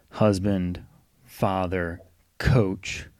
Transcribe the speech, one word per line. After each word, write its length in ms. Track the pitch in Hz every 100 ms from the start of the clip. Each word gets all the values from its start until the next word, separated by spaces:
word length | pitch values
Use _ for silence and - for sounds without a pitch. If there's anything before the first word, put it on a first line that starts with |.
| _
husband, 760 | - 110 98 101 98 90 87 - _ _ _
father, 800 | _ - 107 95 90 90 85 85 - _ _ _
coach, 640 | - 131 98 98 - - - _